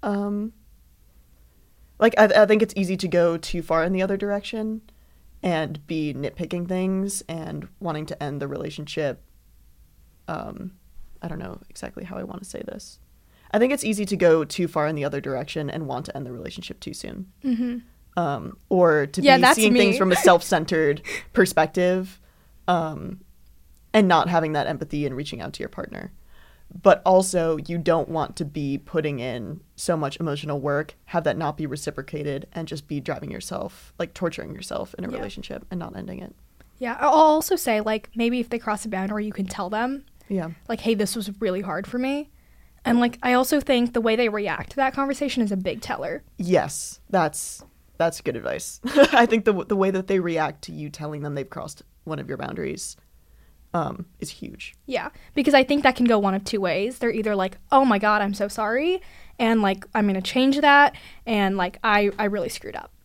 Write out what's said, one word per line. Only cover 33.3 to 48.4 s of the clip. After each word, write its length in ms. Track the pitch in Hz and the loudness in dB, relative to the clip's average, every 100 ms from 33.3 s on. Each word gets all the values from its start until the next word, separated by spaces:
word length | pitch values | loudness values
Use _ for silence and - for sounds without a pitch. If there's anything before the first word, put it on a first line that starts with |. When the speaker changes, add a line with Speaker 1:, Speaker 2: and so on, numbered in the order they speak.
Speaker 1:
yourself, 600 | - - - 196 - - - | -12 -10 -8 -8 -12 -20 -10
like, 160 | 170 | -8
torturing 400 | - 175 160 - | -4 -6 -6 -12
yourself 400 | - - - - - | -12 -10 -8 -8 -10
in 80 | |
a 60 | 180 | -10
Speaker 2:
Yeah. 60 | - | -8
Speaker 1:
relationship 480 | 208 - - - - | -10 -12 -12 -12 -10
and 80 | 180 | -10
not 180 | 170 - | -10 -12
ending 240 | - 185 | -12 -12
it. 140 | - - - _ - _ | -14 -18 -20 _ -20 _
Speaker 2:
Yeah, 180 | 240 226 | -8 0
I'll 100 | 294 | 4
also 440 | 302 311 311 320 349 | 8 8 6 2 -2
say, 240 | - 214 | 0 0
like, 300 | 214 214 - 226 | 0 -4 -6 -2
maybe 240 | 233 247 | 0 0
if 80 | 233 | -2
they 100 | 233 | -4
cross 260 | 226 208 | -4 -4
a 40 | 226 | -4
boundary, 380 | 190 190 208 214 | -4 -4 -4 -4
you 60 | |
can 140 | 202 190 | -4 -6
tell 240 | - 180 | -4 -4
them, 340 | 214 247 277 - - - | -2 -2 -4 -12 -20 -6
Speaker 1:
Yeah. 220 | 196 165 165 - | -4 -4 -10 -8
Speaker 2:
like, 120 | 226 | -4
"Hey, 140 | - | 0
this 200 | 220 208 240 | 0 0 -2
was 140 | 196 196 | -8 -4
really 200 | 220 185 | -2 -2
hard 260 | 185 165 202 | -4 -6 -4
for 120 | 247 | -4
me." 320 | 262 285 294 - _ - - _ | -2 -4 -6 -16 _ -20 -20 _
And, 140 | - 233 | 0 4
like, 180 | 240 240 | 2 0
I 100 | 254 | 2
also 280 | 247 262 294 | 2 4 0
think 320 | 277 254 240 | 2 2 2
the 80 | 240 | 2
way 140 | 226 220 | 2 2
they 120 | 240 | 0
react 420 | 208 202 151 - | 0 -4 -4 -6
to 60 | - | -2
that 180 | 262 | -2
conversation 480 | 262 277 277 294 254 | 0 -2 -2 -2 0
is 80 | 214 | 0
a 40 | 196 | 0
big 240 | 185 214 | -2 -6
teller. 420 | - - - 190 - _ | -6 -6 -6 -8 -12 _
Speaker 1:
Yes, 600 | 175 180 - - - - - | 2 2 2 -6 -12 -14 -2
that's 540 | 190 156 - - - - _ _ _ | 0 0 -2 -12 -14 -20 _ _ _
that's 220 | 165 160 | -2 0
good 160 | - | -6
advice. 440 | 123 | -4